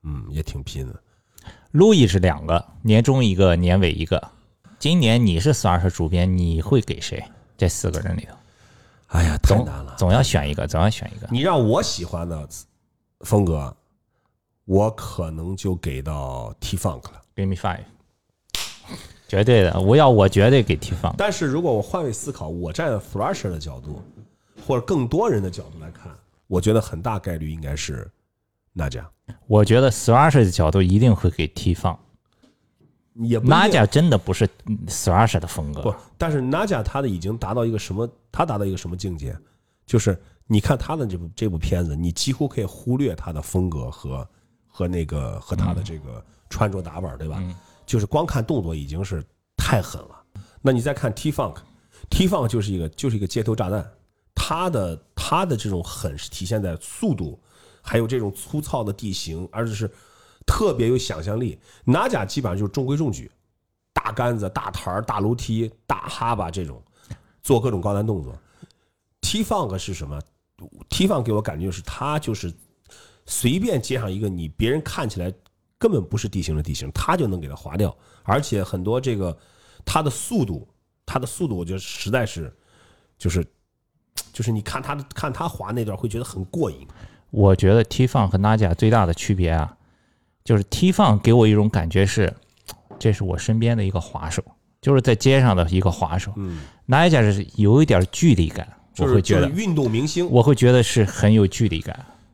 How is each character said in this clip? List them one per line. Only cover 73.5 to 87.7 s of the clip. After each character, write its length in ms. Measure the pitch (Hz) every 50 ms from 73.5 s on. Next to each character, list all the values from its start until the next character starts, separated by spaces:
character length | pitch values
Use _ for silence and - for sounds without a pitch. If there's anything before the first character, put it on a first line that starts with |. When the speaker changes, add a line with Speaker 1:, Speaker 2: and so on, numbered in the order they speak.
| 143 190
Speaker 1:
便 240 | 208 240 185 127
接 160 | - - 131 120
上 120 | 110 98
一 80 | 92 101
个 100 | 107 101
你 200 | 92 87 82 76
别 220 | - - 107 117
人 100 | 139 160
看 260 | 151 - - - 147 110
起 120 | - 92
来 120 | 87 92 - _ _ _ _ _ _ _ _ _
根 120 | - 226
本 120 | 190 120
不 140 | 87 - -
是 120 | 107 - 104
地 120 | - 95
形 160 | 78 - 78
的 60 | 76
地 100 | 76 82
形， 180 | 67 - - 69
他 240 | - - - - 170
就 100 | 175 -
能 140 | 107 95 87
给 80 | 78 69
它 60 | 69
划 220 | - - - -
掉。 180 | 95 104 - - _ _ _ _ _ _
而 160 | - 104 143
且 220 | 143 - 113 101
很 200 | 92 - - 92
多 180 | 90 101 117 127
这 160 | 131 135 113
个 200 | 98 95 87 80 _ _ _ _ _ _ _ _ - -
他 180 | - - 165
的 60 | 156 143
速 360 | - - - - 247 208 131
度， 240 | 101 85 65 - _ _ _ _ _ _ _ _
他 140 | - - 131
的 80 | 123
速 200 | 113 - - 180
度 100 | 143 104
我 80 | 87 87
觉 80 | 85
得 60 | 95 95
实 300 | - - - - - 98
在 140 | 113 127 113
是， 280 | 101 - 87 78 65 - _ _ _ _ _ _ _ _ _ _ _ _ _
就 100 | - 87
是， 160 | 80 90 82 _ _ _ _ _ _ _ _ _ _ _ _ _ _ - - -
就 120 | - - 113
是 80 | 117
你 80 | 110 107
看 200 | 98 - - -
他， 140 | - 135 143 147 139 _ -
看 180 | - - 147
他 160 | 127 - 170 170
划 240 | - - 95 95
那 120 | 117 120 113
段 120 | 104 95
会 120 | 95 - 110
觉 100 | 101 117
得 60 | -
很 200 | - - 95 92
过 260 | - - 170 151 98
瘾。 160 | 69 - - - - - - - _ _ _ _
Speaker 2:
我 260 | - 107 101 98 95
觉 160 | - - 92